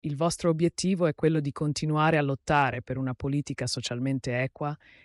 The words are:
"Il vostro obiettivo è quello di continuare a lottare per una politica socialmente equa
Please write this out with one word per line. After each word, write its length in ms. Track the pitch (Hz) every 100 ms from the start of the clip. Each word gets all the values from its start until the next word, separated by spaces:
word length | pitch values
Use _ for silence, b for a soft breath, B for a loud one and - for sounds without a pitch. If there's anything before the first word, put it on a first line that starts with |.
| 160
"Il 120 | 143
vostro 320 | 165 - 175
obiettivo 560 | 156 165 - 180 190 170
è 100 | -
quello 240 | 160 160
di 140 | 143
continuare 640 | - 151 147 156 151 156 160
a 40 |
lottare 600 | 143 135 - 147 135 123
per 160 | - 127
una 160 | 131
politica 540 | 127 139 143 143 139 123
socialmente 720 | - - 120 135 135 131 123
equa 360 | 135 - 147 151 B B